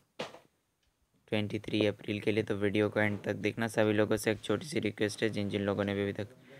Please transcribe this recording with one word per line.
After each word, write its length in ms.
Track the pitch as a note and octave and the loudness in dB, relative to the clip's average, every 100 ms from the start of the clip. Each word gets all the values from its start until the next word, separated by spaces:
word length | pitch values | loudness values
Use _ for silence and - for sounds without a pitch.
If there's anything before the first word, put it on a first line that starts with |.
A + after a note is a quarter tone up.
| _ - - - _ _ _ _ _ _ _ _ - | _ -12 -12 -12 _ _ _ _ _ _ _ _ -4
ट्वेंटी 300 | G#2+ G#2 G#2+ | -2 -2 -4
थ्री 260 | - A2 G#2 | -2 2 2
अप्रैल 340 | G2+ - G#2 | 0 -4 -2
के 120 | G#2+ | 0
लिए, 120 | G#2 | 0
तो 120 | G#2 G2+ | 0 0
वीडियो 340 | G2+ G#2 G#2 | 2 2 2
को 100 | G#2+ | 2
एंड 240 | G#2+ G2+ | 2 0
तक 100 | - | -4
देखना। 340 | G2 G#2+ A2 A2+ | -2 -2 -2 -2
सभी 260 | A2+ G#2+ | 2 4
लोगों 240 | G#2+ G#2+ A2 | 4 2 2
से 140 | A#2 | 2
एक 100 | G#2 | -2
छोटी 240 | - - D3+ | 0 -2 0
सी 140 | A#2 | -2
रिक्वेस्ट 440 | G#2 - G#2+ - | -2 0 -2 0
है, 60 | A2+ | -2
जिन 200 | G2+ G2+ | 0 -2
जिन 120 | G2+ | -2
लोगों 220 | G2+ G2+ | 0 0
ने 100 | G2+ | 0
भी 80 | G2+ | 0
अभी 120 | G2+ | -2
तक 140 | G2 G2+ - - - | -4 -8 -12 -20 -20